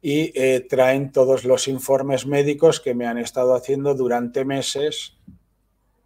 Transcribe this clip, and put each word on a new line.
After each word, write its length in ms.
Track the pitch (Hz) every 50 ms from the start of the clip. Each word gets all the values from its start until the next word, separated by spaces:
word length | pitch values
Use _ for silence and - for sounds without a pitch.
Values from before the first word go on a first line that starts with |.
y, 300 | - 147 143 151 160 165 -
eh, 320 | 135 131 131 131 127 127 -
traen 420 | - 127 127 131 135 139 139 135
todos 340 | - 139 131 131 135 123 120
los 240 | 127 131 127 - 135
informes 580 | 135 127 - - 139 131 135 143 139 123 120
médicos 540 | 135 143 143 143 147 143 143 165 160 - -
que 140 | - 135 123
me 120 | 120 120
han 120 | 120 117 120
estado 360 | 117 - - 131 123 127 127
haciendo 400 | 123 123 - 139 135 139 143 139
durante 500 | 131 127 120 120 120 123 120 123 139 131
meses, 720 | 139 139 139 127 - - 139 147 151 147 - - - _ _ _ - - _ _ _ _ _ _ _ _ _ _ _ _ _ _